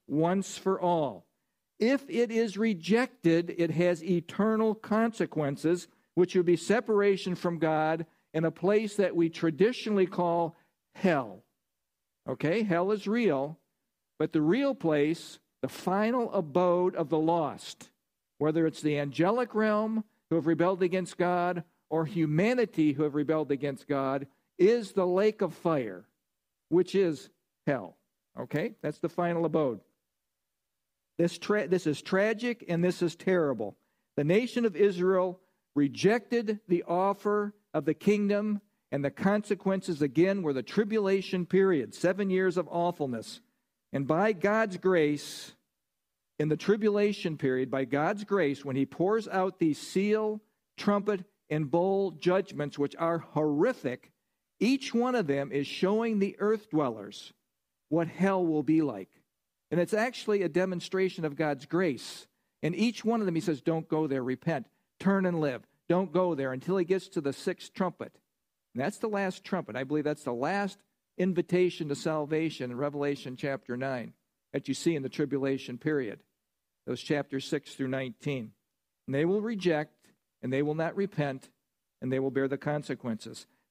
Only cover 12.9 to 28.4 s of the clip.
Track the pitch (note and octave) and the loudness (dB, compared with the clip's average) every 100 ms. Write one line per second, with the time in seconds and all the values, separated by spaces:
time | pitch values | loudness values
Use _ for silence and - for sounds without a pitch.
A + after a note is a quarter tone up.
12.9 | G#3+ G3 A3+ A3 C#3 C#3+ D#3+ _ _ _ | -2 0 0 2 2 -2 -8 _ _ _
13.9 | _ _ - D#3 D#3+ D3+ A3 C#4 C4+ E3 | _ _ -4 -2 2 4 4 2 0 2
14.9 | D3+ D3 D#3+ - - _ _ - - - | 4 2 0 -6 -20 _ _ -8 -6 -2
15.9 | F#3+ G#3+ B3+ A#3 G3 D#3+ F3+ F3+ F3 F3+ | 0 2 0 0 -2 0 2 4 4 2
16.9 | F3+ D3+ D#3 D#3+ E3+ D3 F#2 - - - | 0 0 0 2 2 0 -6 -14 -16 -20
17.9 | _ _ _ _ _ D3 D#3 D#3+ - D3+ | _ _ _ _ _ 0 2 0 0 -2
18.9 | D3 C#3+ C3 F3 A#3 B3 G#3+ G#3+ G#3+ A3 | 0 -2 2 2 2 0 0 2 2 0
19.9 | A3 - _ _ E3 D3 D#3+ E3+ F#3+ F#3 | -2 -6 _ _ 0 2 2 2 2 0
20.9 | F#3 F3 - F3 F3+ F3 F3 - _ _ | 0 -4 -2 0 2 0 -2 -8 _ _
21.9 | D#3 D#3 F3 D#3+ D3+ G#3 B3+ A#3 - D3+ | -2 0 0 2 2 2 2 0 2 2
22.9 | C3+ D3+ C#3+ D3 D#3 C#3+ C#3 C#3+ C3 - | 2 0 0 0 0 0 -2 -2 -6 -4
23.9 | C#3+ C3+ C#3 C3+ _ _ - F#3 A#3+ G#3 | -2 0 -2 -6 _ _ 4 4 6 0
24.9 | - F3+ F3+ G#3+ G#3+ F#3 D#3+ F3 D#3 A2+ | -2 2 2 2 2 -2 -2 0 0 -2
25.9 | F2+ - _ _ _ _ _ _ E3+ F3+ | -8 -16 _ _ _ _ _ _ 2 2
26.9 | F#3+ F#3 C#3+ - _ _ _ - C3+ F2+ | 2 2 0 -10 _ _ _ -2 -2 -4
27.9 | - _ _ _ - | -16 _ _ _ -14